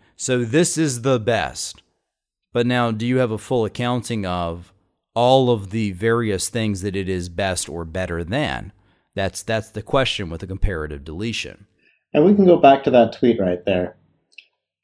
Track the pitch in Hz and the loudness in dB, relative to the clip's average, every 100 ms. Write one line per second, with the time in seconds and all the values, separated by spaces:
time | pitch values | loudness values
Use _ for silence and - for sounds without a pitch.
0 | _ _ - 127 117 139 175 - 156 123 | _ _ -4 -2 0 2 0 0 -2 -2
1 | 120 127 107 110 73 - - - _ _ | 0 0 0 -2 -2 -8 -12 -14 _ _
2 | _ _ _ _ _ 120 120 123 120 110 | _ _ _ _ _ -2 0 0 0 -2
3 | 120 127 123 107 - 131 107 92 123 123 | -2 0 0 -4 -4 -2 -2 -4 -4 -4
4 | - 113 95 90 85 85 87 _ _ _ | -4 -6 -4 -4 -4 -8 -14 _ _ _
5 | _ - 120 135 127 117 98 110 107 90 | _ 0 4 4 4 0 -2 -4 -4 -2
6 | 113 117 113 95 - 120 110 98 101 95 | 0 0 0 -4 -4 -4 -2 -2 -4 -6
7 | 92 92 87 85 98 90 - 80 82 85 | -4 -4 -6 -4 -4 -4 -6 -10 -10 -8
8 | 92 85 85 123 135 64 53 - _ _ | -6 -6 -6 -4 -4 -6 -10 -18 _ _
9 | _ - 95 - - 113 - - - 139 | _ -6 -6 -6 -6 -6 -6 -12 -2 0
10 | 131 - 92 82 90 92 - 87 76 73 | 0 -4 -8 -10 -10 -2 0 0 -6 -10
11 | 69 78 113 104 65 - _ _ _ _ | -12 -8 -6 -6 -10 -14 _ _ _ _
12 | _ 147 170 202 185 175 139 135 - 123 | _ 4 6 6 6 8 8 6 6 6
13 | 113 - 127 107 95 90 - 90 90 - | 6 4 2 2 0 -2 -2 -2 -2 -8
14 | _ _ _ - _ _ _ _ | _ _ _ -20 _ _ _ _